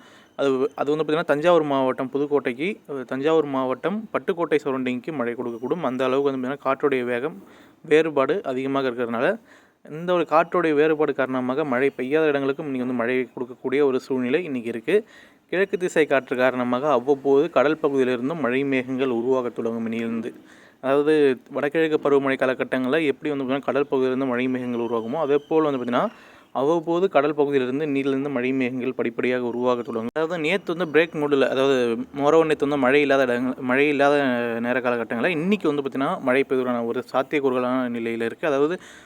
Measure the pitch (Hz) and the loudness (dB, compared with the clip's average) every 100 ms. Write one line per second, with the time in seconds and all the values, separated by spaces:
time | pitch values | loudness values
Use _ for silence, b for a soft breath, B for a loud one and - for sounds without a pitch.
0 | B B B - 139 131 139 - 139 151 | B B B -4 0 0 -2 -2 -2 -2
1 | 151 156 170 147 170 170 147 135 131 127 | 0 -2 0 2 4 4 4 0 0 -2
2 | 131 139 143 143 131 120 175 220 - 139 | -4 -4 0 0 0 -4 -6 -8 -10 -12
3 | 120 135 147 160 147 135 131 127 160 214 | -8 -4 2 2 2 -2 -2 -2 -4 -6
4 | 214 131 131 170 165 147 143 131 127 123 | -6 -6 -4 -4 0 0 0 -4 -4 -4
5 | 143 147 120 117 123 113 127 175 135 127 | -6 -6 -4 -4 -6 -6 -4 -2 -2 -2
6 | 131 135 143 131 127 143 135 131 143 131 | 0 2 0 0 -4 -4 -2 0 0 0
7 | 123 120 147 190 - B B B 156 151 | -2 -2 -4 -8 -20 B B B 2 4
8 | 160 143 135 190 139 131 135 135 131 120 | 4 2 0 0 -4 -4 -2 -2 -2 -2
9 | 117 117 156 226 - b b b - 151 | -4 0 0 -2 -8 b b b -16 -8
10 | 175 180 151 156 170 180 165 147 160 151 | -2 0 2 2 2 0 2 4 4 2
11 | 147 135 131 131 127 135 151 123 139 - | 0 0 -2 -2 -2 -2 -2 0 0 -2
12 | 127 151 156 143 139 139 151 131 123 123 | -2 2 2 2 0 -4 -4 -4 -4 -2
13 | 117 127 120 135 123 123 131 135 139 127 | 0 -2 -2 -8 -10 -8 -2 2 2 0
14 | - 127 123 156 170 127 113 113 147 208 | -2 -4 0 -2 -2 -6 -6 -6 0 0
15 | - B B B _ 170 196 185 180 170 | 0 B B B _ -2 -2 -2 0 2
16 | 143 135 123 127 127 127 123 123 151 123 | 2 2 0 0 2 2 0 0 2 2
17 | 127 139 139 139 170 135 143 156 147 139 | 2 2 4 4 4 4 2 2 0 2
18 | 127 123 131 165 120 131 139 131 123 131 | 2 0 -2 -2 -2 0 0 -2 -2 -2
19 | 135 117 123 131 120 113 113 117 113 113 | -2 0 0 0 -2 -4 -6 -4 -4 -4
20 | 117 113 117 - - B B B 131 143 | -4 -6 -8 -12 -20 B B B 0 2
21 | 147 156 139 120 - 135 143 165 160 151 | 4 4 4 2 -6 -4 -2 0 0 2
22 | 143 139 135 135 131 127 127 131 127 156 | 2 2 2 0 0 0 -2 -2 0 0
23 | 147 135 151 139 127 139 131 131 139 135 | 0 -2 -4 -4 -4 -4 -2 -2 0 0
24 | 131 127 135 120 127 127 123 117 117 117 | 0 0 -2 -2 -2 -2 -4 -4 -2 -4
25 | 113 151 139 147 - 160 151 135 120 123 | -4 -2 0 0 2 0 2 0 0 0
26 | 214 - B B B 123 139 170 160 170 | -2 -6 B B B -2 0 0 0 0
27 | 190 147 143 147 143 139 127 139 156 139 | 2 2 2 2 2 2 0 -2 -2 0
28 | 139 135 143 131 127 135 123 127 123 123 | 0 -2 -2 -2 0 0 -2 -2 -4 -2
29 | 117 117 123 127 120 117 127 123 117 113 | -4 -2 0 0 -2 0 0 0 -2 -6
30 | 113 156 160 175 151 196 - 170 170 143 | -4 -4 -4 -2 -2 -2 -2 -4 0 2
31 | 170 160 147 139 127 131 139 131 120 117 | 2 0 0 2 2 2 2 4 2 -2
32 | 131 139 143 160 160 147 143 147 127 147 | -6 -2 4 4 4 2 0 2 4 4
33 | 143 139 127 120 127 131 127 131 147 139 | 4 4 2 0 -2 -4 0 2 2 4
34 | 143 147 135 120 120 117 120 127 123 120 | 4 4 2 0 -2 -4 -2 -2 0 -2
35 | 113 120 160 160 180 208 156 143 135 135 | -2 -2 -2 0 0 0 0 -2 -4 -4
36 | 143 143 135 135 131 131 127 120 117 123 | -4 -2 0 2 2 0 0 -2 -2 -4
37 | - 127 135 151 135 127 123 131 123 120 | -2 -2 0 0 0 0 0 -2 -2 -4
38 | 117 113 117 - 165 139 151 180 B B | -4 -4 -4 -4 -2 2 0 -2 B B